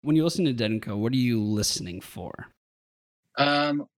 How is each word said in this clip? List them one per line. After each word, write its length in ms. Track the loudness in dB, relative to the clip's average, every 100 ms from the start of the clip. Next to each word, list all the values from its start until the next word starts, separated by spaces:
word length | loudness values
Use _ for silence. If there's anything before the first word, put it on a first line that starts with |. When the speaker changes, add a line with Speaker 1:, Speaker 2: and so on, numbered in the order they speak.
Speaker 1:
When 120 | 4
you 80 | 2
listen 220 | 2 2
to 80 | 0
Dead 180 | 2 0
and 120 | -2
Co, 140 | -4 -2
what 160 | 0
are 40 | 2
you 260 | 2 2
listening 580 | 2 0 0 -4 -6 -10
for? 480 | -12 -12 -12 -14 -18 _ _ _ _ _ _ _ _ 0
Speaker 2:
Um, 480 | 2 2 0 -2 -6